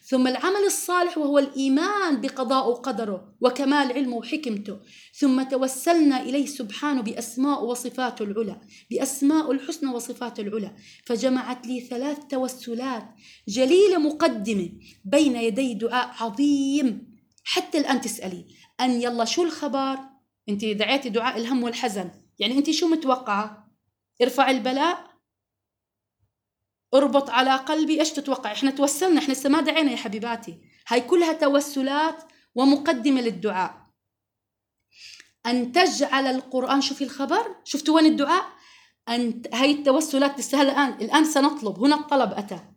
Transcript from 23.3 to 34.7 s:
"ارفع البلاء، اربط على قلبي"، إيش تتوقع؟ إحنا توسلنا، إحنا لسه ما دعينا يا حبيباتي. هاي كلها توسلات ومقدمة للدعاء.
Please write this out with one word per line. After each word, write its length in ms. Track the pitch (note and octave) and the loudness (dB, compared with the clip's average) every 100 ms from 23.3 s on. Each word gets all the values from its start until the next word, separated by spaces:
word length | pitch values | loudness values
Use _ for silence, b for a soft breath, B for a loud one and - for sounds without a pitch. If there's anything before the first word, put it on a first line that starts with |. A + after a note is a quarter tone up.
| G3+ G#3+ - _ _ _ _ _ _ | -4 -4 -12 _ _ _ _ _ _
"ارفع 280 | B3 B3+ C4 | 0 2 2
البلاء، 580 | C4 A3+ C4 D#4+ F4+ - _ _ _ _ _ _ _ _ _ _ _ _ _ _ _ _ _ _ | 2 0 0 0 -2 -10 _ _ _ _ _ _ _ _ _ _ _ _ _ _ _ _ _ _
اربط 360 | C4 C#4+ C#4 C#4 | 4 4 2 2
على 260 | A#3 C4 C4 | 2 2 2
قلبي"، 440 | - D#4 D4+ D4+ | 0 0 0 2
إيش 120 | D#4 | 0
تتوقع؟ 400 | - C#4 C4 G#3 | -2 -4 -4 -4
إحنا 200 | G#3 C4+ | -2 -2
توسلنا، 480 | C4+ C#4 C#4 F#4 D4+ | 2 0 2 2 2
إحنا 140 | - | 2
لسه 160 | C4 C#4 | -2 2
ما 120 | D4+ | 2
دعينا 300 | D4+ D4 D4 | 2 0 0
يا 40 | A#3 | -2
حبيباتي. 640 | A3+ G#3+ A#3 A3+ - E3 b b b | -6 -6 -6 -8 -10 -18 b b b
هاي 140 | A#3+ | -2
كلها 320 | B3 F4 E4+ | 2 2 4
توسلات 880 | D#4+ D4 C#4+ C#4+ C#4 C4+ C#4+ D#4+ D#4+ - b b A#3+ | 2 2 2 0 -4 -2 0 -2 -4 -16 b b 2
ومقدمة 680 | C4+ C#4+ E4 C4+ B3 C4 | 4 4 2 0 2 2
للدعاء. 680 | A#3 F3 G#3 F#3 F3 - _ _ _ _ _ _ _ _ _ | 0 -2 -4 -2 -4 -6 _ _ _ _ _ _ _ _ _